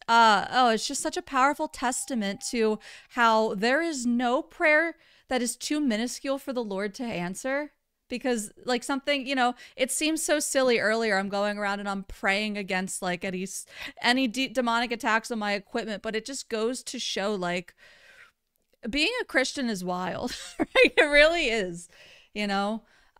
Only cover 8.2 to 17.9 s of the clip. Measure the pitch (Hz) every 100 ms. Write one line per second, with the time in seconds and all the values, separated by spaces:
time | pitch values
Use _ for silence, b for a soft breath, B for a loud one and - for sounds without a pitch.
8.2 | 262 240 208 - - 247 - 277 285 285
9.2 | 254 269 247 247 b - 247 - 311 320
10.2 | - 302 - 277 254 226 202 226 226 196
11.2 | 196 202 208 208 202 202 202 196 196 -
12.2 | 208 196 214 208 190 185 190 - 185 175
13.2 | 196 180 190 - - B B - 233 254
14.2 | 262 247 269 233 240 233 240 233 247 220
15.2 | - 233 208 202 - 240 214 196 220 220
16.2 | 220 277 - 220 226 254 - 247 - 214
17.2 | 202 208 175 180 180 _ b